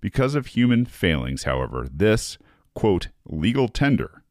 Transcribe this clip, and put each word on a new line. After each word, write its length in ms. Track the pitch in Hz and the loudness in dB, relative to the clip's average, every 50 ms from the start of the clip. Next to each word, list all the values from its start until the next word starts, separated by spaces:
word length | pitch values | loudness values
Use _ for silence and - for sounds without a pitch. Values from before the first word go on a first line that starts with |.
Because 340 | - 107 - - 131 135 143 | -6 -4 -2 0 0 0 0
of 140 | 147 131 - | -2 -4 -2
human 380 | - 117 120 123 120 117 123 | 0 2 4 4 4 2 2
failings, 560 | 120 - - - 92 80 71 62 62 67 64 - | -2 -4 -2 0 0 0 0 -2 -4 -6 -6 -4
however, 440 | - 65 65 65 58 55 64 60 65 | -2 -2 -2 -2 -4 -6 -6 -8 -8
this, 480 | 67 71 95 107 107 117 - - - - _ _ _ _ _ _ _ | -4 0 2 4 4 2 0 -6 -14 -16 _ _ _ _ _ _ _
quote, 340 | - - 110 98 87 - - - _ _ | -2 0 2 2 2 0 -6 -16 _ _
"legal 420 | - - 78 76 101 120 131 131 117 | -10 -6 -2 -2 0 0 0 0 -2
tender" 540 | - - 139 139 139 98 62 - _ - _ _ | 0 0 0 2 2 0 -2 -4 _ -20 _ _